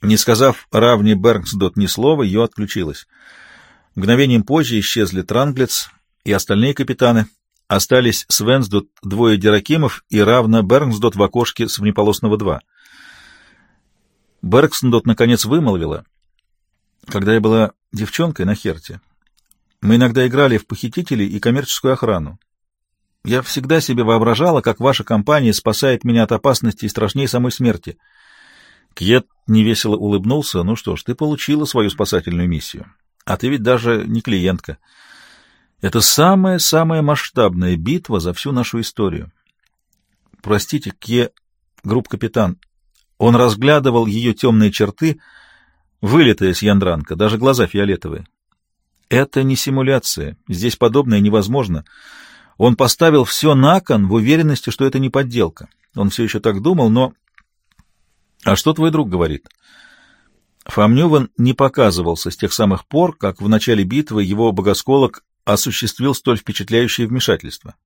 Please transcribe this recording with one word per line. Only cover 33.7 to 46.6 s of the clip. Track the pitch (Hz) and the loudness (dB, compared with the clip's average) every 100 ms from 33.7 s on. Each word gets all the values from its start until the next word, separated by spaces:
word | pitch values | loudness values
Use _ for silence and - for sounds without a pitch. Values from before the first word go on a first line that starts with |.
| 127 117 113 110 | 0 2 -2 -2
не | 113 | -4
клиентка. | 113 101 90 92 - - _ _ _ - - _ _ _ _ _ | -2 -2 0 -2 -6 -18 _ _ _ -20 -20 _ _ _ _ _
Это | 98 117 | -4 0
самая-самая | 107 - 160 190 185 180 - 156 165 160 | 0 2 4 4 2 0 0 0 0 0
масштабная | 147 147 - - 107 90 90 87 | 0 -2 -4 0 0 2 -2 -2
битва | 85 170 - 107 | -2 -4 -4 -4
за | 85 | -4
всю | 87 139 | -6 -4
нашу | 131 117 120 | -4 -4 -6
историю". | 113 - 101 80 73 _ _ _ _ _ _ _ _ _ _ _ | -8 -4 -4 -4 -12 _ _ _ _ _ _ _ _ _ _ _
"Простите, | - 107 - 151 - - | -2 -2 0 -6 -6 -14
Кье, | - 120 120 _ _ _ _ _ | -4 -2 -2 _ _ _ _ _
групп-капитан". | - 113 113 104 113 123 101 90 _ _ _ _ _ _ | -4 -4 -2 -8 -6 -2 -2 -2 _ _ _ _ _ _
Он | 113 | 2
разглядывал | 120 123 104 131 151 135 117 | 4 4 2 2 2 4 2
её | 113 104 120 | 0 0 -2
тёмные | 107 127 113 107 | 0 2 4 4
черты, | - 104 - 160 151 _ - _ _ _ _ _ _ | 2 -2 0 -2 -2 _ -20 _ _ _ _ _ _
вылитая | 101 139 143 104 95 | 0 4 4 4 0
с | 90 | 0